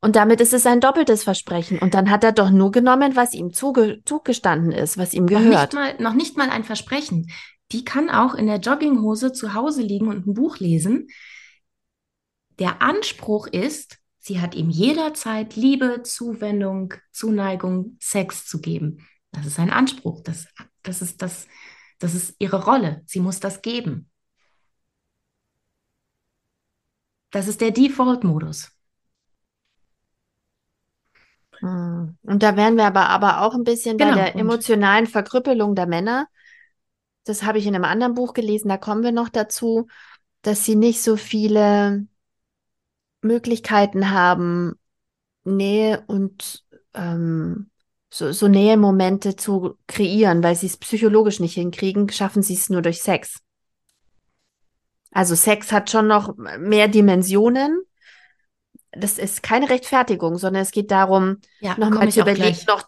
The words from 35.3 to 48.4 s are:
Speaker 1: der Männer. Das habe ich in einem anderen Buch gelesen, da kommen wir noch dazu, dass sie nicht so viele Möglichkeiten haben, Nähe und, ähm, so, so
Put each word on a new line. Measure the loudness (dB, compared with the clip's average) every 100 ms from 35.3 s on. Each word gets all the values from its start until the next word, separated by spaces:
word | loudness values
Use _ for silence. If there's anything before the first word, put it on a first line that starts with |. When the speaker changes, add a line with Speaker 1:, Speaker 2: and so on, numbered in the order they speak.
| -2 0 0 0
Speaker 1:
der | 0 -2
Männer. | -2 -2 -4 -6 _ _ _ _ _ _ _ _ _
Das | -10 -6
habe | -2 -2
ich | 0
in |
einem | 0
anderen | 0 0 0
Buch | -2 -4
gelesen, | -4 -2 -2 -2
da | -4
kommen | -4 -2
wir | -2
noch | -2 -2
dazu, | -4 -4 -4 -2 -2 -4 -12 -20 -20 _ _
dass | -4 -2
sie | 2
nicht | 4 4 2
so | 0 -2
viele | -2 -2 2 4 4 4 2 -2 -6 _ _ _ _ _ _ _ _ _ _ _
Möglichkeiten | -2 0 -2 -4 0 2 2 0 0
haben, | 2 2 2 0 -2 -4 -8 _ _ _ _ _ _
Nähe | -4 -2 0 0 0 -2 -4
und, | -4 -4 -6 -16 -16 _ _ _
ähm, | -10 -6 -4 -2 -2 -4 -8 -12 _ _ _ _
so, | -8 -6
so | 0